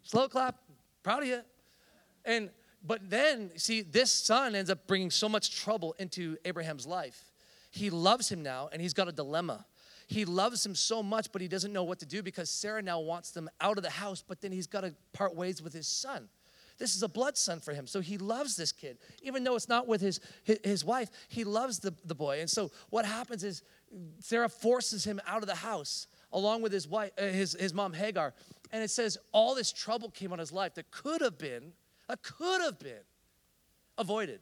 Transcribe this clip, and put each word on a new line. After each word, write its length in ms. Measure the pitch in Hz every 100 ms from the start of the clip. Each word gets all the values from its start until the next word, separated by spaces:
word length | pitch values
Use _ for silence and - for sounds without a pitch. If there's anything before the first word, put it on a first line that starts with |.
Slow 260 | - 220 262
clap. 280 | 254 254 - _ 147 _ _
Proud 180 | 190 247
of 60 | 269
you. 140 | 247 226 _ _ _ _ _ _ _
And, 260 | 220 226 202 - _ _
but 240 | 165 220 190
then, 440 | 214 302 254 190 165
see, 260 | - 220
this 280 | 175 202 254
son 460 | - - 233 269 202
ends 120 | 190
up 200 | 190 -
bringing 240 | 190 185
so 160 | - 214
much 280 | 214 - -
trouble 380 | 196 214 165 -
into 380 | 185 185 170 160
Abraham's 440 | 180 175 160 147 127
life. 420 | 180 139 - - _ - - -
He 180 | - 208
loves 400 | 170 180 247 -
him 140 | 175
now, 260 | 147 127 147
and 100 | 156
he's 120 | 175
got 120 | 151 180
a 60 |
dilemma. 520 | 156 139 156 160 110 - _ - - -
He 180 | 214 190
loves 400 | 180 220 233 208
him 80 |
so 280 | 180 - 226
much, 300 | 196 220 -
but 80 | 196
he 80 | 180
doesn't 240 | 190 196
know 120 | 196
what 160 | 175 180
to 60 | 151
do 160 | 202
because 280 | 180 - 160
Sarah 320 | - 208 220
now 180 | 196 170
wants 300 | 160 170 -
them 180 | 170 160 _
out 160 | 185 208
of 40 |
the 60 | 170
house, 340 | 170 202 185 -
but 160 | 185
then 100 | 202
he's 140 | 185 165
gotta 280 | 202 185 147 _
part 200 | - 196
ways 280 | 170 180 180
with 100 | 160
his 140 | 160 147
son. 420 | - 262 254 107 _ _ - - -
This 180 | 233
is 80 | 196
a 60 | 202
blood 300 | 196 269 285
son 220 | - 170
for 120 | 156
him, 140 | 143 127
so 140 | 196
he 180 | 170 202
loves 360 | 196 233 285
this 180 | 208 156
kid. 260 | - 143 123 - -
Even 200 | 269 262
though 140 | 254 240
it's 140 | -
not 160 | 233 247
with 160 | 214
his, 180 | 196 180 - -
his, 140 | - 214
his 200 | 196 196
wife, 240 | 151 254 220 - -
he 160 | 233
loves 340 | 208 214 262 196
the, 160 | 196 156
the 100 | 165
boy. 260 | 151 147 143
And 100 | 165
so 200 | - 190 - -
what 160 | 226 208
happens 360 | 220 247 226
is 200 | 202 175 - - _ 196 165 160
Sarah 320 | - 233 233
forces 540 | - 226 247 - 214
him 140 | 208 196 175
out 160 | 214
of 60 | 202
the 60 |
house 540 | 175 208 196 139 - - _ _
along 280 | 190 202 226
with 120 | 220
his 140 | 190 147
wife, 260 | 214 202 -
uh, 60 |
his, 340 | 196 190 185 -
his 140 | 190
mom 220 | 170 196
Hagar. 400 | 165 214 170 147 - - - -
And 120 | 220
it 80 | 214
says 260 | - 226 - -
all 220 | 214 226
this 180 | 262 208
trouble 380 | - - 233 220
came 220 | - 196
on 60 | 180
his 140 | 156
life 220 | 180 185
that 160 | 165 -
could 320 | - 285 330
have 160 | 269 151
been, 340 | 147 120 151 - _ _ -
that 140 | -
could 380 | - - 339 370
have 180 | 330 175
been 260 | 139 113 - _ _ _ _ _ _ _ _ -
avoided. 440 | 190 214 185 104